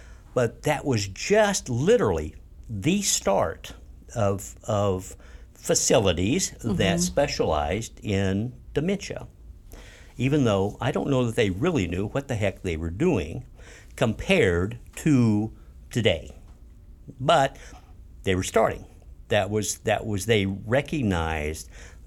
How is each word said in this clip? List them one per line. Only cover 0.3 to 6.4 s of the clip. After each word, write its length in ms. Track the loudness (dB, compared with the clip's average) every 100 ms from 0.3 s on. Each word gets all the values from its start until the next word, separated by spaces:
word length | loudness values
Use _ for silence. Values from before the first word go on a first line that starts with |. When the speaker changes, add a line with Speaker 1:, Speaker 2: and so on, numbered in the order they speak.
| 0
Speaker 1:
But 260 | 0 -2
that 240 | -4 -2 0
was 220 | -2 -2
just 640 | -6 2 4 4 2 -4
literally 640 | -2 4 4 4 0 -4 -10 -20 -18 -12
the 320 | -4 0 0
start 680 | 0 0 2 2 0 -4 -14 -18 -20 -20 -10 0
of, 400 | 0 0 -6 -12 -4
of 500 | 0 0 0 -4 -16 -20 -20 -20
facilities 960 | -10 -2 -2 4 4 4 2 0 0